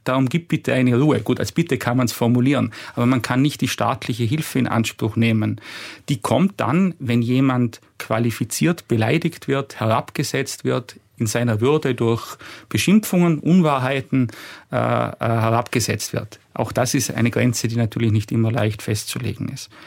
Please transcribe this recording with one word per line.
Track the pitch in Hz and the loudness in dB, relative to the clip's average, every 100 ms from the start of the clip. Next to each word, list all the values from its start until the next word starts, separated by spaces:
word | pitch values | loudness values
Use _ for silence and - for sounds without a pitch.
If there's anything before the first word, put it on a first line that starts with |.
darum | - 131 131 | -2 0 2
gib | 165 - | 0 -2
bitte | 156 - | -2 0
eine | 123 127 120 | 2 4 4
Ruhe. | 151 120 | 4 2
Gut, | 110 127 | 0 -2
als | 110 | -2
Bitte | - 170 123 | -2 0 0
kann | - 127 | 0 0
man's | 120 | 0
formulieren, | - 117 123 127 135 113 - - | 0 2 2 2 2 0 -6 -12
aber | - 120 | -2 0
man | 131 | 0
kann | - 127 | 0 0
nicht | 147 - | 0 0
die | - | -4
staatliche | - 110 123 - 117 | -2 -2 -2 -6 -2
Hilfe | 117 156 - 135 | -2 -2 -2 -2
in | 120 | 0
Anspruch | 110 110 - 113 113 | 0 -2 -2 -4 0
nehmen. | 117 110 107 107 - - - - - | 2 2 0 -4 -10 -16 -16 -16 -6
Die | 127 | -4
kommt | - 117 190 - | 0 2 2 0
dann, | 113 160 190 - | 0 2 0 -2
wenn | 123 120 | -2 0
jemand | 117 127 135 127 120 - - _ | 2 2 2 2 0 -4 -18 _
qualifiziert | - 113 117 107 113 - 156 175 - | -4 0 0 -2 -6 0 0 0 -2
beleidigt | 117 113 160 165 - - | 0 2 0 -2 -6 -4
wird, | 135 139 - | -4 -4 -4
herabgesetzt | 110 113 - - 143 135 131 - | 0 0 0 -6 -4 -2 -4 -4
wird, | 131 127 123 - _ - | -2 -2 -4 -16 _ -6
in | 117 | -2
seiner | 120 120 107 | 0 0 2
Würde | 123 151 143 117 | 2 2 2 0
durch | 117 117 - - - - - | 2 0 -4 -14 -18 -20 -4
Beschimpfungen, | 107 156 214 208 185 175 156 | 0 4 4 4 2 4 2
Unwahrheiten, | - 180 156 135 127 139 - 135 120 - - - - | 4 4 6 2 0 -2 0 0 0 -4 -18 -20 -6
äh, | 127 | -2
äh, | 117 117 117 - | 0 0 0 -2
herabgesetzt | 113 113 110 117 117 120 - 101 - | -2 2 2 0 0 -2 -2 -4 -4
wird. | - 104 - _ | -6 -8 -16 _
Auch | - 120 | -6 -4
das | - 123 | 0 0
ist | 143 - | 0 -2
eine | 139 120 | 0 0
Grenze, | 113 123 113 117 | 2 0 0 -2
die | |
natürlich | 117 113 - 113 | 0 -2 0 2
nicht | 107 104 | 2 0
immer | 117 110 | 0 0
leicht | 120 107 107 | 0 -2 -2
festzulegen | - 107 - - 120 - - | -4 -4 -4 -6 -6 -6 -8
ist. | 135 - - | -8 -14 -18